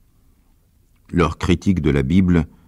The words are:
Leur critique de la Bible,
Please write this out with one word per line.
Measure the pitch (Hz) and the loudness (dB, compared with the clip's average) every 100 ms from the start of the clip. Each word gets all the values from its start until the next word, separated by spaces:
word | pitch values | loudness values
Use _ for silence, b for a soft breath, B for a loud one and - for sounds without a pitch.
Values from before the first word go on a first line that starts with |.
| _ _ _ _ _ _ _ _ _ _ _ | _ _ _ _ _ _ _ _ _ _ _
Leur | 82 80 - | -2 -2 -2
critique | - 87 - 90 | -2 -2 0 -2
de | 73 | 0
la | 69 | 0
Bible, | 67 90 90 85 78 b | 0 0 2 2 -2 b